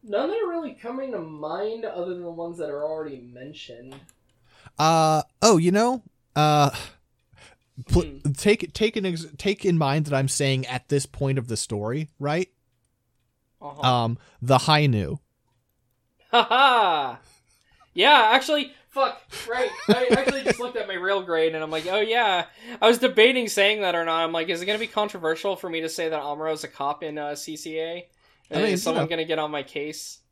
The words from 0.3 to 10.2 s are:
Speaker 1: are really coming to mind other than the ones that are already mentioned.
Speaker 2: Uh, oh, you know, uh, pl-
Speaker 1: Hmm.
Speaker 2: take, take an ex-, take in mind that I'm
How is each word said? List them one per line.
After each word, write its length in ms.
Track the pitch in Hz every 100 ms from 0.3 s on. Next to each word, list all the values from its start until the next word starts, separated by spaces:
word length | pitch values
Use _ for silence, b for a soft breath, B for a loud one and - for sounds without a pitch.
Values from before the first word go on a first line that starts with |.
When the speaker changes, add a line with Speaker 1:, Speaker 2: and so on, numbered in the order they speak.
| 453
Speaker 1:
are 60 | 381
really 240 | 339 302
coming 380 | - 233 262 269
to 80 | 214
mind 640 | 160 151 151 175 214 226
other 280 | 226 180 175
than 80 | 180
the 60 | 175
ones 280 | 165 170 170
that 120 | 151
are 140 | 143
already 340 | 151 160 156 135
mentioned. 720 | 120 120 131 147 - 117 127 135 - _ _ _ b b b -
Speaker 2:
Uh, 440 | 156 165 156 156 - _
oh, 160 | 214 190
you 120 | 170
know, 320 | 196 233 254 - _ _
uh, 360 | - 151 151 143 - B B _ _ _ b b b _ - -
pl- 140 | -
Speaker 1:
Hmm. 300 | 160 139 147
Speaker 2:
take, 400 | 139 208 214 175
take 240 | - 220 220
an 100 | 190
ex-, 200 | 165 165 143
take 260 | 202 208
in 140 | 196 170
mind 280 | 147 147 151
that 80 |
I'm 140 | 139